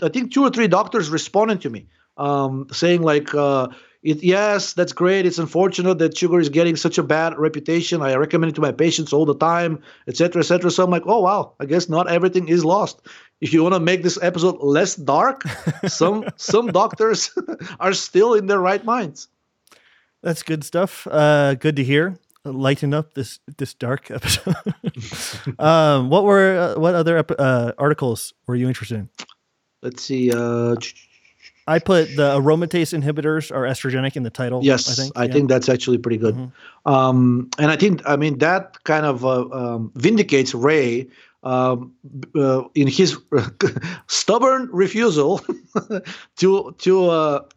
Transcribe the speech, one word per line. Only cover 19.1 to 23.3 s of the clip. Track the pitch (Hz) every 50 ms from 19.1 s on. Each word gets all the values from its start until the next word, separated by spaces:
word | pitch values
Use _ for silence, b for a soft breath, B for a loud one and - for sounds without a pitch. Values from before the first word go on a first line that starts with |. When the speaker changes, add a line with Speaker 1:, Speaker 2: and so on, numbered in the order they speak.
| - - - _ _ _ _ _ _ _ _ b b b b b b b b b b b -
Speaker 2:
That's | 175 165 - -
good | - 160 156 143
stuff. | - - 175 185 185 - - - 180
Uh, | - 151 151 151 151 147 143 139 135
good | 127 - 156 151
to | 139 135
hear. | 123 143 147 160 190 190 - _ _ _ _ -
Lighten | 143 131 131 135 131 143 139 - 143 143
up | 151 156 156 -
this, | - 135 -